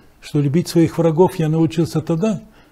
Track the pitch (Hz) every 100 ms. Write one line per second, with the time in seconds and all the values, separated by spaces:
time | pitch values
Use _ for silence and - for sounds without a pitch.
0 | - _ - 151 143 151 170 170 160 160
1 | 165 156 185 - 156 160 160 170 156 160
2 | - 165 214 175 - - _